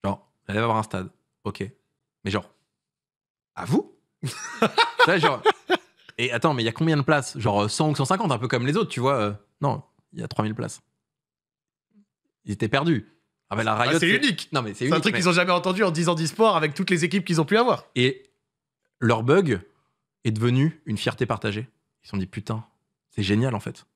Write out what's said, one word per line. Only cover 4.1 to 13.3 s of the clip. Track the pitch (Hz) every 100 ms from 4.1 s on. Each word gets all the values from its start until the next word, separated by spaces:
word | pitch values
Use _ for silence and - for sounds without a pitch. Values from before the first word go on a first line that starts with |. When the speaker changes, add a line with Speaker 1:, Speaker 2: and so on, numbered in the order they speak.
Speaker 1:
<laughs> | _
Tu | 131 - - 220 220 - 466 - 480
vois, | 349
genre, | - 208 427 - - 359 _ _ - -
et | 123
attends, | 117 165
mais | 135
il | 113
y |
a |
combien | - 160 151
de |
places ? | 135 147 131 135
Genre, | 110 101
euh, | 104
cent | - 156
ou | 147
cent | 131
cinquante, | 190 214
un | 120
peu | 120
comme | 120 123
les | 175
autres, | 202
tu | -
vois, | 127 135
euh, | 104 101 _ _
non, | 143 110 - _ _
il | -
y |
a | -
trois | -
mille | 107
places. | 110 113 - _ _ _ _ _ _ _ _ _ _ _ _ _ _ _ _ -
Ils |
étaient | 98 110
perdus. | 139 165 135 - _ _